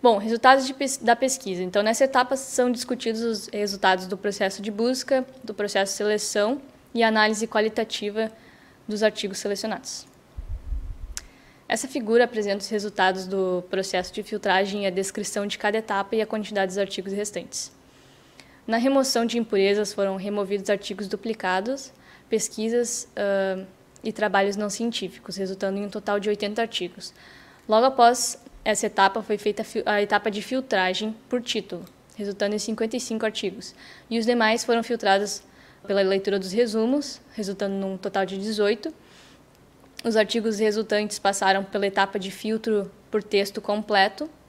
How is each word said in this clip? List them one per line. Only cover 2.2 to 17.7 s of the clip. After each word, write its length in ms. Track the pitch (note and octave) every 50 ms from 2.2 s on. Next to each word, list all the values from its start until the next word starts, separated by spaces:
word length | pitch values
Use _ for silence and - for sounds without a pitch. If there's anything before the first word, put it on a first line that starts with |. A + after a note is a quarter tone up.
| B3+ B3+ C#4
são 340 | C4 C4+ - - - B3 B3
discutidos 520 | B3 B3 - - B3+ A#3+ - A3+ A3+ A3 A#3
os 260 | A#3 A3+ G3+ F#3+ -
resultados 580 | - G#3 G#3 G#3 G3 G3 - F#3+ F#3 F#3 F#3
do 100 | F#3 G#3
processo 460 | G3 - G#3 G3 - G#3+ F#3+ G3 - G3+
de 80 | G#3+
busca, 540 | G#3 G3+ A3+ A#3+ C4 B3+ - - C#4 C4 B3+ - - - -
do 120 | - G#3+
processo 380 | - G#3 G#3 - - G3 G3 -
de 40 |
seleção 640 | - G#3 G#3 G#3+ G#3 G#3 - - G#3+ G3+ G#3+ C4 D4 - - - - - - -
e 80 | A#3 A3+
análise 440 | A3+ A3 A3 G#3+ G#3+ A3 G#3 A3+
qualitativa 840 | A3+ - A3 G#3+ A3 G#3+ A#3 A3+ A3 - - G#3+ G#3 G3+ G#3+ A3 A3 A3 - - - - - - - - - -
dos 160 | - G#3+ G#3 A3
artigos 360 | G#3+ G#3+ - - G3+ G3 -
selecionados. 680 | - G#3 G3+ G3 - A3 G#3 - - - - - - - - - _ _ - - - - - - - - - - - - - - - - - - - - - - - - - - _ _
Essa 200 | A#3+ A3+ - C4
figura 360 | - D4 A3+ G#3 A3+ A#3+ B3
apresenta 340 | A#3+ A#3+ A3 G#3 G3+ G3 G3+
os 100 | G3 -
resultados 580 | G#3+ G#3 G3+ G#3 G3+ - F#3+ F#3 F#3+ F#3+ F#3+
do 380 | F#3 F#3+ F#3+ F#3+ F#3 F#3 F3+ F3 -
processo 440 | - F#3+ F#3 F#3+ - F#3 F3+ F3+ -
de 100 | - G3+
filtragem 640 | - - G3+ - G#3+ F#3 F#3+ G3 G3 G3 G#3 G3+
e 20 |
a 40 | F#3+
descrição 560 | F3+ F#3+ F#3+ G3 - - G3+ - - G#3+ G3+
de 120 | G#3 G3 -
cada 200 | - G#3 G#3 A3
etapa 360 | A3 G#3+ G#3 G3 G3 G3 -
e 80 | A3 G#3+
a 40 |
quantidade 420 | G#3+ A3 G#3+ G#3 G3 G#3+ G3+ F#3+ F#3+
dos 100 | F3+ G3
artigos 340 | G3 G3 G3 - F3+ G3 G3
restantes. 600 | G3 G#3 G#3 - F3+ E3 - - - - -